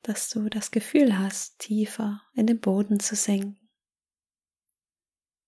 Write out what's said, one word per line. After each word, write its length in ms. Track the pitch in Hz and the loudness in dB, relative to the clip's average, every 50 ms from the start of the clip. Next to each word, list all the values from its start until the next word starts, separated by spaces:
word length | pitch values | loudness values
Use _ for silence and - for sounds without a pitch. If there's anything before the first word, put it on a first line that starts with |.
| - | -6
dass 260 | - 208 - - - | -6 -4 -4 -4 -4
du 180 | - 220 214 | -4 -4 -4
das 220 | 214 - 214 208 - | -2 -4 -4 -6 -2
Gefühl 480 | - 220 208 - - 294 285 247 202 | -2 -2 -2 2 4 6 6 6 4
hast, 400 | 190 196 196 - - - - _ | 2 0 -2 -4 -6 -10 -10 _
tiefer 640 | _ - - 214 214 214 214 - - 220 208 208 208 _ _ _ | _ -6 -2 0 0 0 -2 -4 -6 -4 -4 -4 -8 _ _ _
in 120 | 247 214 | 0 2
den 140 | 226 233 220 | 2 2 2
Boden 400 | - 202 190 196 208 202 208 202 | 2 0 2 2 2 2 2 0
zu 160 | 202 - 214 | 0 -2 -2
sinken. 420 | - - - 202 196 196 202 202 _ _ _ _ _ _ _ _ _ _ _ _ _ _ _ _ _ _ _ _ _ _ _ _ _ _ _ _ _ _ _ _ _ _ _ _ _ _ | -2 0 0 0 0 0 -6 -10 _ _ _ _ _ _ _ _ _ _ _ _ _ _ _ _ _ _ _ _ _ _ _ _ _ _ _ _ _ _ _ _ _ _ _ _ _ _